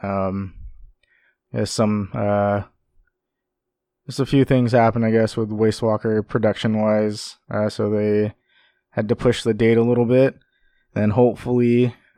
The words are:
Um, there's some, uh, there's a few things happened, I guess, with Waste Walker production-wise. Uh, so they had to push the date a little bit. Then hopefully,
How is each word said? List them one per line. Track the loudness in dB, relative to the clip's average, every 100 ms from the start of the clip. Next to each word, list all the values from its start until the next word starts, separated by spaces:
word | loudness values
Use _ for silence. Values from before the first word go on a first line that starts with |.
Um, | -6 -4 -4 -6 -10 -14 -18 -20 -20 _ _ _ _ _ _
there's | -6 -6
some, | -2 0 0 -4
uh, | -4 -2 0 0 -2 -6 _ _ _ _ _ _ _ _ _ _ _ _ _ -14
there's | -6
a | 0
few | 2
things | 2 2 2
happened, | 4 2 2
I | 0
guess, | 2 0 -2
with | -6
Waste | 0 0 0
Walker | -2 -2 0 -2
production-wise. | -2 -2 -2 -2 -2 0 0 0 0 -4 -14 -18 _
Uh, | -4 -4
so | -2 -2
they | 0 0 0 0 -6 _ _ _ _ _
had | -6 -4
to | 0
push | 0 0
the | -2
date | 0 2 4
a |
little | 2 2 2
bit. | 4 2 0 _ _ _ _ _
Then | -2 0
hopefully, | 4 2 2 -2 0 4 4 2 -2 _